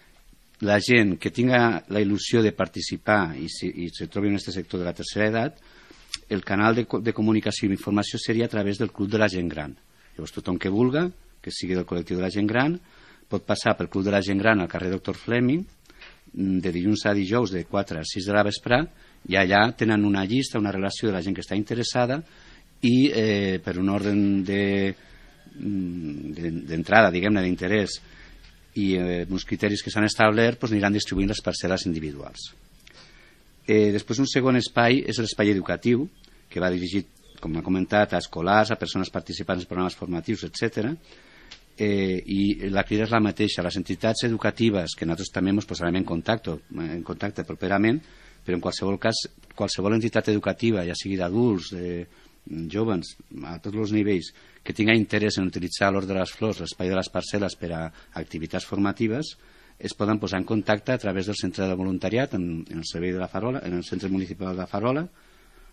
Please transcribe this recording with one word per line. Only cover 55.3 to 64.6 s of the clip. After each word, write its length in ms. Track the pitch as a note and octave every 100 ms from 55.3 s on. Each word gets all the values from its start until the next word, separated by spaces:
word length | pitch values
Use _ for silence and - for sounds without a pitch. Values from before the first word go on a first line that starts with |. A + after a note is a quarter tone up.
| G2+
en 100 | F#2+
utilitzar 440 | F2 F2+ - G2
l'Hort 160 | G2 F#2+
de 60 |
les 180 | F#2+ F2+
Flors, 280 | - A2 F#2+
l'espai 300 | E2 - F#2
de 60 | F#2+
les 140 | F#2
parcel·les 460 | F#2 - G#2 G2 -
per 140 | E2+
a 180 | E2 E2 - -
activitats 520 | F2 E2 D#2+ D#2+ F#2 -
formatives, 720 | F#2+ G2+ F#2+ A2+ A#2 D#3+ - - - - -
es 140 | G2+
poden 260 | - G#2 G#2+
posar 200 | G2+ F#2+
en 60 | -
contacte 480 | G#2+ G2 G#2 -
a 40 | B2+
través 280 | G2+ F#2+ F#2+
del 100 | G2+
centre 320 | F#2+ F#2+ F#2+
de 80 | F#2
voluntariat, 580 | F#2+ F#2 F#2 A2+ C#3+ G2
en, 300 | F2 E2 E2
en 80 | E2
el 80 | E2
servei 260 | E2+ F2+
de 80 | F#2
la 80 | F#2
Farola, 340 | F#2+ A2+ C3+ F#2
en 80 |
el 100 | F2
centre 260 | E2+ F#2 G2
municipal 440 | F#2+ F#2 F#2 F#2
de 80 | F#2